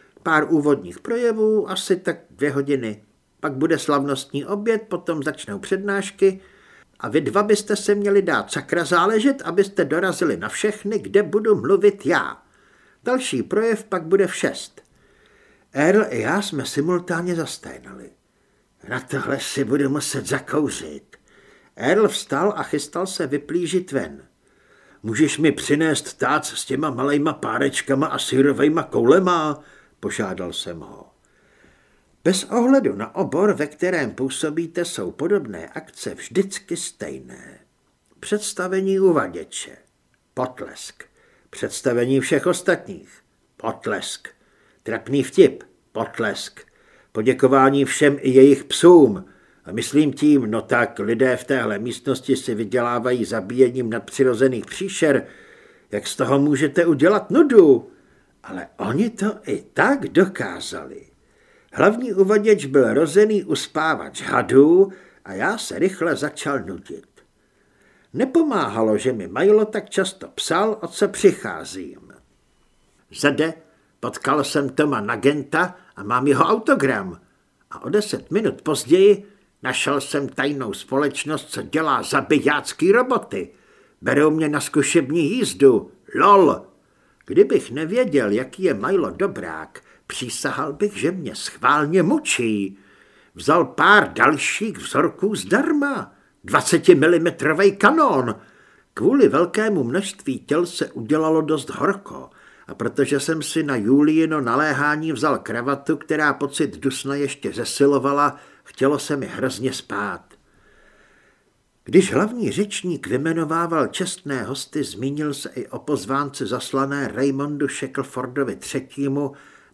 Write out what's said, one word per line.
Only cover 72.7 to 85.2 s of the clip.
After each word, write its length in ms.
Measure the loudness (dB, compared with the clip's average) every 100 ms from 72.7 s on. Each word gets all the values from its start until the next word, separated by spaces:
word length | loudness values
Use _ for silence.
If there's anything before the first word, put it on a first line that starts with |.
| _ _ _ _ -2
"Zade, 340 | 0 0 -2 -4 _ _ _ -12
potkal 440 | -10 -4 -2 0
jsem 260 | 0 -2 -2
Toma 320 | 0 0 0
Nagenta 720 | -4 0 0 0 -2 -2 -2 -6 _ -12
a 80 |
mám 240 | -2 0 2
jeho 160 | 2
autogram." 800 | 2 2 2 2 0 -2 -6 -14 _ _ _ _ -20
A 120 | -14
o 60 | -4
deset 420 | -4 -2 -8 -4
minut 300 | -2 -2 -4
později: 640 | -4 -2 2 6 6 6 0 _ _ _
"Našel 380 | -6 -2 -2 -2
jsem 280 | -2 -4 -4
tajnou 440 | -2 -2 -2 -6
společnost, 760 | -8 -4 0 0 -4 -6 -8 -8
co 120 | -10
dělá 420 | -4 -2 0 0
zabijácký 880 | 0 -2 2 2 2 0 -4 -2 4
roboty. 580 | 4 2 -2 -4 -10 -10 _ _ _ _ _
Berou 300 | 0 2 4
mě 180 | 2 0
na 100 | -2
zkušební 720 | -2 0 2 2 0 0